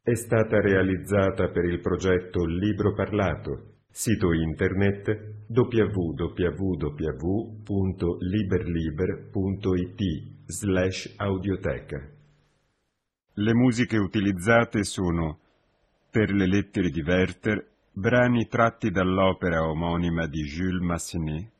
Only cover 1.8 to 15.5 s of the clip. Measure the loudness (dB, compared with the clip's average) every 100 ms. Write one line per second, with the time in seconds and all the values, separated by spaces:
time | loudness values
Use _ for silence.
1.8 | -2 0 2 2 0 -2 0 0 0 2
2.8 | 0 0 -2 0 0 -2 -6 -8 -12 _
3.8 | _ -6 0 2 2 2 0 0 0 2
4.8 | 0 0 -4 -4 -8 -16 -2 0 2 2
5.8 | 2 0 -4 -2 -4 0 -2 0 -2 -2
6.8 | -4 -4 -6 -4 -2 -2 -4 -14 -4 -2
7.8 | -2 0 -2 -2 -2 -2 0 -2 0 -2
8.8 | -2 -2 -4 -4 -6 -4 -2 -2 0 0
9.8 | -2 -4 -4 -4 -10 -20 -14 -6 0 2
10.8 | 2 -2 -12 -6 -4 -2 -2 -2 -2 -4
11.8 | -6 -10 -10 -20 _ _ _ _ _ _
12.8 | _ _ _ _ _ -2 2 4 4 2
13.8 | 0 2 0 2 0 0 4 4 4 -2
14.8 | -2 -2 0 0 -2 -6 _